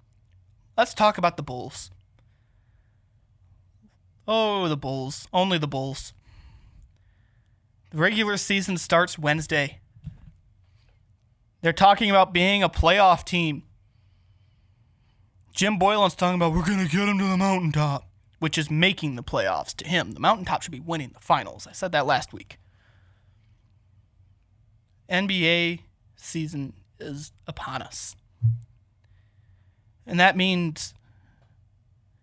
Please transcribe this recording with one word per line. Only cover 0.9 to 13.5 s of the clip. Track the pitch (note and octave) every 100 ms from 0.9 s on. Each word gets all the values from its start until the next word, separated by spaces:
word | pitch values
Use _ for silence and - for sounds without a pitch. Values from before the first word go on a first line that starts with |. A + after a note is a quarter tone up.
talk | - G#3+ G#3
about | F3 E3+
the |
Bulls. | C#3+ B2 B2+ - - - _ _ _ _ _ _ _ _ _ _ _ _ _ _ _ _ _ _ _ _ _ _ -
Oh, | A3 A3 G3+ F3+
the | D3+
Bulls. | C3+ C3+ C3 - -
Only | F#3 F#3+ F3
the | D3
Bulls. | C3+ C3+ C3 - - _ - - - - - - _ _ _ _ _ _ _ _ _ _
The | D#3
regular | F3 G#3+ G#3 G3+
season | - G3 F#3 F3+
starts | - E3+ F3 -
Wednesday. | D3+ D#3 D3+ D3+ C#3 - _ - - - - - _ _ _ _ _ _ _ _ _ _ _ _ E3
They're |
talking | E3 G3 G3+ G#3
about | G3 F#3
being | F3 F#3 G3+
a | F3
playoff | - D#3+ F#3+ G3 E3+
team. | - F3+ E3